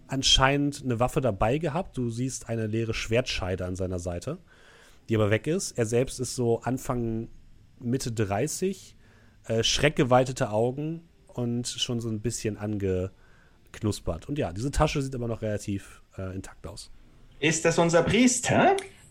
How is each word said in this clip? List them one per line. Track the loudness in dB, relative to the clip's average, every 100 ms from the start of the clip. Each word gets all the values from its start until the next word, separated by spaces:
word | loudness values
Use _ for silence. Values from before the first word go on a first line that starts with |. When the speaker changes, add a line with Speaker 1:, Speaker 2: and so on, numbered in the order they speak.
| -8
Speaker 1:
anscheinend | -2 4 6 6 4 2 -2
eine | -2 0
Waffe | 2 2
dabei | 0 2 2 2
gehabt. | 0 -4 -4 -4
Du | -4
siehst | -2 -4 -6 -6
eine | -4 -2
leere | -2 -2
Schwertscheide | -4 0 0 2 -2 -2 -2 -4
an | -4
seiner | -4 -4
Seite, | -4 -6 -8 -10 -14 -20 -20 -20 -20 -20 0
die | 2
aber | 4
weg | 2 0
ist. | -2 -4
Er | -2 0
selbst | 2 0 -4
ist | -6
so | -2 0 0
Anfang, | 0 -4 -4 -4 -2 -4 -6 -12 -20 -20 -20 -10
Mitte | -4 -2 -2
dreißig, | -2 0 0 -2 -2 -4 -4 -12 -20 -20 -20 -20 _ -2
äh, | 0
schreckgeweitete | 2 2 2 2 6 6 4 0 -2
Augen | 0 0 -2 -6 -8 -12 _ _
und | -6 -2 -2 -4
schon | -6 -4 -2
so | -4
ein | -4
bisschen | -4 -4 -4 -4
angeknuspert. | -4 -2 0 0 -2 -6 -20 -20 -20 _ _ -4 -2 -2 -4 -6 -6
Und | -4
ja, | -4
diese | -2 -2
Tasche | 2 2 2
sieht | -4
aber | -4 -4
noch | -4
relativ, | -2 -4 -4 -6 -8 -18 -18 -12
äh, | -10
intakt | -10 -12 -16 -16
aus. | -16 -18 -20 -20 -20 -20 -2
Speaker 2:
Ist | 0 2
das | 2 4
unser | 6 6
Priester? | 6 6 6 4 2 4 6 4 -2 -16 -18